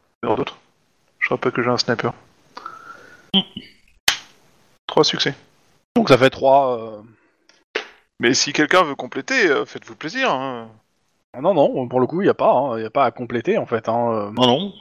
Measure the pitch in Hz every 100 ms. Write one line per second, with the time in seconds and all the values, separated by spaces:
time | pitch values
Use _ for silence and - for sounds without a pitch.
0 | _ _ 120 - - - _ _ _ _
1 | _ _ - 127 127 127 123 123 - 113
2 | 120 - _ _ _ - - - - -
3 | - - _ 196 - - - _ _ _
4 | - - - _ _ _ _ _ - -
5 | 151 - 143 139 _ _ _ _ _ -
6 | 110 123 131 - 135 135 131 120 113 107
7 | 110 110 _ _ _ _ _ - - _
8 | _ _ 120 131 - 139 147 185 160 135
9 | 127 131 135 262 190 127 127 - - 113
10 | 160 254 247 139 135 120 113 - _ _
11 | _ _ _ 123 160 165 143 156 123 127
12 | 123 165 185 - 160 143 139 113 110 151
13 | 170 - 120 120 160 208 123 110 113 117
14 | 117 110 101 113 123 135 196 -